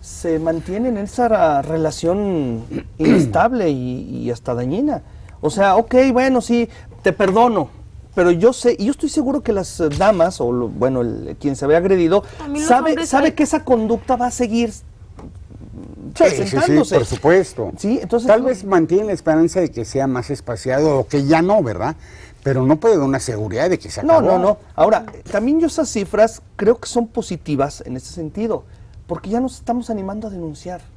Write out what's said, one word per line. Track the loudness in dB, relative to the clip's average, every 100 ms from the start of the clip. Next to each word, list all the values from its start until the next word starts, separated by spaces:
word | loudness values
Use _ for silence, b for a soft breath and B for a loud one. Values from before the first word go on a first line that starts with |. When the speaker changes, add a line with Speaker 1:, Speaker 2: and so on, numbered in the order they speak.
Speaker 1:
se | -18 -10 -4 -2
mantienen | -2 -4 -6 -4 -4 -4
en |
esa | -6 -2 0
ra-, | 4 4 2
relación | -2 -2 -2 -2 -2 0 0 -2 -2 -4 -6 -10
<clears throat> | -10 -2
inestable | 4 4 4 2 2 2 0
y, | -2 -4 -6 -8 -8
y | -6
hasta | -6 -6 -4
dañina? | -2 -2 -2 -4 b b b b
O | -4
sea, | 2 4 4
ok, | 4 4 4
bueno, | 4 2 0
sí, | 2 0 0 B B -2
te | -2
perdono, | 2 2 4 4 2 -4 -8 -20 -20 -10 2
pero | 2
yo | 6 4
sé, | 4 0 0
y | -2
yo |
estoy | -2 -2
seguro | -2 -2 -2
que | -2
las, | -2 -4 -2
eh, | -2
damas, | 2 2 4 2 0
o | -2
lo, | -2 -4
bueno, | -2 0 0
el, | -2 -4 -10 -6
quien | -4 -2
se | 2
ve | 2
agredido, | 4 2 4 2 B B
Speaker 2:
También | -8 -6
los | 2
Speaker 1:
sabe, | 2 4
Speaker 2:
hombres | -2 0
Speaker 1:
sabe | 2 2
Speaker 2:
hay |
Speaker 1:
que | 0
esa | 0 0
conducta | 0 0 2 -4 -2 -2
va | -2
a |
seguir | -2 -2 0 -2 -6 -20 -20 -20 -20 -20 -20 -20 -20 -18 -18 -18 -16 -16 2
Speaker 3:
Sí, | 2
sí, |
sí, | 2
Speaker 1:
presentándose. | -2 0 2 2 4 0
Speaker 3:
por | 0
supuesto. | 0 4 4 2 -4 -8 -6
Speaker 1:
Sí, | -4 -4
entonces | -2 -2 4
Speaker 3:
Tal | 4
Speaker 1:
no | 4
Speaker 3:
vez | -4 0
mantiene | 0 2 0 0
la |
esperanza | -4 0 2 2 2
de | -2
que | -4 -6
sea | -4 -2
más | -4 -6
espaciado | -8 -8 -8 -2 0 2 2
o | 0
que | -2 2
ya | 2
no, | 4 2
¿verdad? | 0 -4 -6 -6 B B B B
Pero | -2 0 2
no | 2
puede | 4 2
dar | 2
una | -2
seguridad | -4 -6 -4 -2 0
de | -2
que | -4
se | -6
Speaker 1:
No, | 4 4
Speaker 3:
acabó. | 4
Speaker 1:
no, | 2
no. | 2 0 -6 0
Ahora, | 2 2 -2 -18 -6
también | -2 0 2
yo | 0
esas | 0 -4
cifras | -4 -4 2 2 0 -20 -2
creo | 0 0
que | 0
son | -4 -2
positivas | -6 -6 -10 -6 -2 -2 -4 -12
en | -12
ese | -12
sentido, | -12 -10 -6 -4 -6 -8 b b b -10
porque | -10 -4
ya | -4
nos | -4 -6
estamos | -6 -6 -4
animando | -6 -6 -8 -10
a |
denunciar. | -10 -10 -12 -14 -14 -16